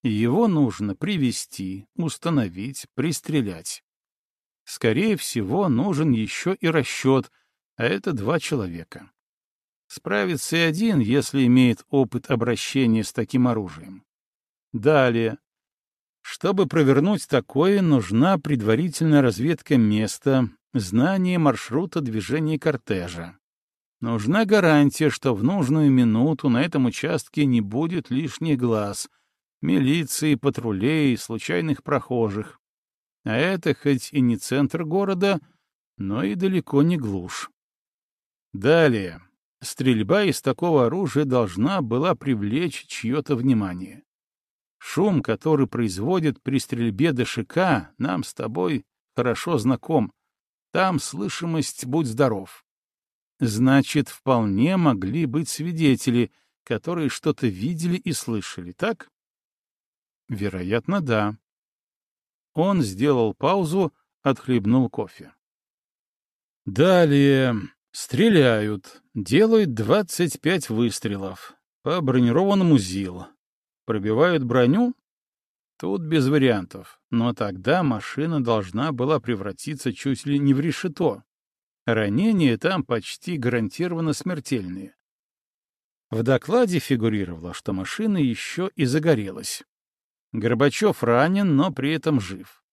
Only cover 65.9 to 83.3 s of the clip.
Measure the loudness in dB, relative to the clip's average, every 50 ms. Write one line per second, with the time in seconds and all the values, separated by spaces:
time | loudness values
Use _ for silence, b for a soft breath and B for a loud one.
65.9 | _ _ _ _ _ _ _ _ _ _ _ _ _ _ _ -8 0 2 4 6
66.9 | 6 6 6 6 6 6 6 6 6 4 2 2 0 -2 -6 -10 _ _ _ _
67.9 | _ -16 -10 -4 0 4 4 6 6 6 6 6 4 2 0 -2 -4 -6 _ -16
68.9 | -20 -20 _ _ _ -8 -4 2 4 4 4 6 4 4 2 2 -2 -4 0 2
69.9 | 2 2 0 -4 -2 -2 -2 -2 -2 -4 -2 -2 -2 -2 -2 -4 0 0 0 0
70.9 | -2 -4 -6 -6 -6 -6 -8 -10 -12 -14 -18 -20 -20 _ _ _ _ _ _ -4
71.9 | -4 -2 0 2 2 4 4 4 4 2 2 2 2 2 4 6 4 4 4 0
72.9 | -4 -6 -6 -6 -8 -12 -16 -18 _ _ _ _ _ _ _ _ _ _ _ -6
73.9 | -4 -2 0 0 2 4 4 4 2 0 0 2 2 4 4 4 4 4 2 0
74.9 | -2 _ _ _ _ _ _ _ _ _ _ _ _ _ _ _ _ _ -6 -6
75.9 | -4 -6 -4 0 0 2 2 4 4 4 4 4 2 0 -4 -10 -14 -18 -18 -20
76.9 | -20 _ _ _ -2 0 0 0 -2 -4 -6 -6 -6 -4 0 0 0 2 2 0
77.9 | -2 -2 -6 -10 -6 -6 -4 -2 -2 -2 0 0 0 0 -2 -4 -4 -4 -4 -4
78.9 | -2 -2 0 0 0 -2 -2 -4 -6 -4 -6 -10 -12 -10 -10 -10 -10 -6 -6 -6
79.9 | -6 -4 -4 -4 -4 -4 -2 -2 0 2 4 4 2 2 0 -2 -4 -4 -6 -8
80.9 | -4 0 -2 -2 -2 -2 _ _ _ _ _ _ _ _ _ _ _ _ _ -2
81.9 | 0 0 0 0 0 2 2 2 2 4 4 2 2 2 0 -2 0 -2 -2 -2
82.9 | -4 -4 -4 -8 -16 -12 -8 -8